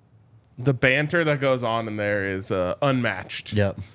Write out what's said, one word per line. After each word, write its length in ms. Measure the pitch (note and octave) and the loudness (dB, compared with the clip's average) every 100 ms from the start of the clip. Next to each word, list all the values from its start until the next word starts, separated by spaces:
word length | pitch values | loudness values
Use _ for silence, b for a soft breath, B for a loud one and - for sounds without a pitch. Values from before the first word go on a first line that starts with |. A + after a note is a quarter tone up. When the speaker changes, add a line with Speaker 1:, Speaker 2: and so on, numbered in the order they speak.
| _ _ _ - _ - | _ _ _ -20 _ -4
Speaker 1:
the 120 | B2 | 0
banter 500 | B2+ C3+ C3+ D3+ E3+ | 2 4 2 2 2
that 160 | D#3 C#3+ | 2 2
goes 240 | C3+ B2+ | 2 0
on 240 | A#2+ A2+ A2 | 0 -2 -2
in 80 | G#2+ | -2
there 300 | G#2 G#2 G2 | 0 0 0
is, 240 | F#2+ G2 | -4 -2
uh, 240 | G2 F2+ - | -2 0 0
unmatched. 760 | C#3 C3 A#2 F#2+ - - - | 0 2 0 -4 -8 -10 -4
Speaker 2:
Yep. 260 | G#2+ G2+ - G2+ | 2 2 0 -12